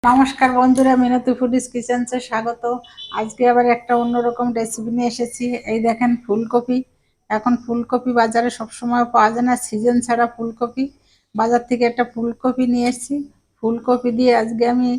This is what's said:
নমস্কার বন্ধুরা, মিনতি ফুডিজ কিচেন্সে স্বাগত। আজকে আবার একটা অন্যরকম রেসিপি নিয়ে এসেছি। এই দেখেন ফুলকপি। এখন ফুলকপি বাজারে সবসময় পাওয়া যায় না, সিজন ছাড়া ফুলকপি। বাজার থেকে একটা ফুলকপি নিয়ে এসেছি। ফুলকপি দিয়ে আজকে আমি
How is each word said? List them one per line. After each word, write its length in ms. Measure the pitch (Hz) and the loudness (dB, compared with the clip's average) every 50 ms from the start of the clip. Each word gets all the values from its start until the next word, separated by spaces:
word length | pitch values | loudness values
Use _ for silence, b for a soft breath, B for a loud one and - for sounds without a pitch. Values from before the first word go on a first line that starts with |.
| - | 4
নমস্কার 480 | 240 247 262 269 262 - - 269 254 247 | 4 4 4 4 2 2 0 0 2 4
বন্ধুরা, 400 | 247 254 262 262 247 262 262 262 | 4 4 4 6 6 6 4 4
মিনতি 360 | 254 247 247 247 254 247 262 247 | 4 4 2 2 0 0 0 0
ফুডিজ 320 | - 254 240 240 254 247 - | 0 0 0 0 -2 -2 -4
কিচেন্সে 480 | _ 240 233 - 247 247 247 240 - 254 | _ -8 -4 -2 -2 -2 -2 -4 -4 -6
স্বাগত। 440 | 247 - 233 220 226 233 240 233 - 240 240 247 B B B B B B - | -6 -4 -6 -4 -4 -4 -6 -6 -4 -6 -6 -6 B B B B B B -6
আজকে 300 | 202 220 220 - - 247 240 | -6 -6 -6 -4 0 2 4
আবার 180 | 247 240 247 240 240 | 4 4 4 4 2
একটা 160 | 240 - - 247 | 0 0 0 0
অন্যরকম 500 | 240 240 240 240 240 240 240 240 240 247 247 233 | 0 0 0 0 0 0 -2 -2 -2 -4 -2 -2
রেসিপি 380 | 226 226 220 - - 220 233 | -2 -4 -4 -6 -8 -6 -4
নিয়ে 200 | 233 240 240 240 233 | -2 -2 -2 -2 -2
এসেছি। 300 | - 240 226 - - 247 240 247 233 - - 220 | -4 -6 -6 -6 -6 -6 -4 -4 -6 -6 -4 -4
এই 60 | 226 220 | 0 0
দেখেন 240 | 233 226 226 247 240 240 233 - | 0 0 2 0 0 0 0 -2
ফুলকপি। 560 | - 202 214 233 220 - 240 240 247 254 254 254 _ _ _ _ _ _ _ _ _ | -2 -2 -2 -2 0 0 -2 0 0 -2 -2 -2 _ _ _ _ _ _ _ _ _
এখন 220 | 208 214 214 254 240 233 - | -6 -2 0 0 0 0 -2
ফুলকপি 460 | - 233 240 233 - - 247 247 254 247 | -4 -6 -6 -4 -2 -4 -2 -2 0 2
বাজারে 380 | 240 226 226 226 233 233 247 | 2 2 2 2 0 0 0
সবসময় 560 | 240 - 226 214 - - 247 240 240 240 240 233 240 | -4 -6 -12 -12 -12 -8 -4 -2 0 0 0 2 2
পাওয়া 180 | 233 214 214 226 | 2 4 4 2
যায় 120 | 233 247 247 | 0 0 0
না, 60 | 247 | 0
সিজন 400 | 240 - - - 214 214 240 240 240 | -2 -4 -6 -6 0 0 2 2 2
ছাড়া 260 | 240 - 240 233 240 233 233 | 0 0 0 0 0 0 -2
ফুলকপি। 500 | - 226 226 226 _ 247 233 240 262 269 277 - _ _ _ _ _ _ _ _ | -6 -8 -10 -6 _ -6 -6 -4 -4 -6 -6 -6 _ _ _ _ _ _ _ _
বাজার 280 | 214 220 226 240 240 240 - | -2 0 2 2 0 0 0
থেকে 160 | 254 233 240 233 | -2 0 2 0
একটা 140 | 233 254 247 240 - | 2 0 -4 -4 -2
ফুলকপি 520 | 226 226 233 233 _ - 254 247 254 254 | -6 -6 -6 -6 _ -2 -2 0 0 0
নিয়ে 220 | 240 240 240 240 247 | 0 2 0 0 0
এসেছি। 260 | 247 247 - - 277 294 285 - _ _ _ _ _ _ | -2 -4 -6 -6 -6 -6 -6 -10 _ _ _ _ _ _
ফুলকপি 520 | - 220 233 233 233 - 247 240 247 247 233 226 | -4 -2 -2 -2 0 0 0 0 0 -2 0 2
দিয়ে 140 | 254 254 240 226 220 | 2 4 4 4 2
আজকে 220 | 226 233 226 240 240 240 | -2 -2 0 0 2 2
আমি 160 | 247 247 247 247 | 2 0 0 -2